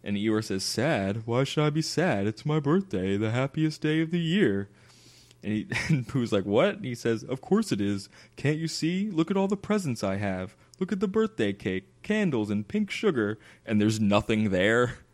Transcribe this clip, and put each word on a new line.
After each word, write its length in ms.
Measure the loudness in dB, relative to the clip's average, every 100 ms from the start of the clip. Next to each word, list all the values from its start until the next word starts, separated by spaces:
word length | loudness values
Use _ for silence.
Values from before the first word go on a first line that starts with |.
And 120 | -4 -2
Eeyore 280 | 0 0
says, 180 | 0 -4
"Sad? 640 | -2 -2 0 0 0 -4 -2
Why 160 | 0
should 220 | 0 0
I 60 | 0
be 120 | 0
sad? 460 | -2 0 0 0 -2
It's 180 | -2 -2
my 140 | 0
birthday, 560 | 2 0 0 -2 0 0
the 160 | 0
happiest 480 | 0 -2 0 -2 -2
day 200 | -2 0
of 120 | 0
the 80 | -2
year." 480 | 0 2 2 2 -4 -14 -20 -20 -20 -20 -20 -12
And 100 | -4
he, 140 | -4 -4 -6
<laughs> 100 | 0
and 140 | 0 0
Pooh's 240 | -2 0
like, 140 | 0
"What?" 320 | 2 4 4 0
And 80 |
he 100 | -8
says, 300 | -4 -2 -2
"Of 160 | -4 -8
course 320 | 0 0 2
it 80 | -2
is. 280 | 0 -2 -6 -20 -20 -4
Can't 220 | -2 -2
you 100 | -4
see? 420 | -2 -2 0 -2
Look 180 | 0 0
at 80 | 2
all 120 | 0
the 80 | -2
presents 480 | -2 -2 0 -2
I 120 | -2 -2
have. 360 | -2 -4 -8 -14 _ -8
Look 140 | -4
at 80 | -2
the 80 | 0
birthday 440 | 0 0 0 -2
cake, 340 | 0 -2 -4 -6 _
candles, 440 | -2 0 2 0 0
and 200 | -2 -2
pink 240 | -2 -2
sugar, 480 | 0 0 2 0 -2 -12 -18 0
and 140 | 4
there's 180 | 4 4
nothing 520 | 4 4 4 0 2
there." 480 | 2 4 4 2 -4 -18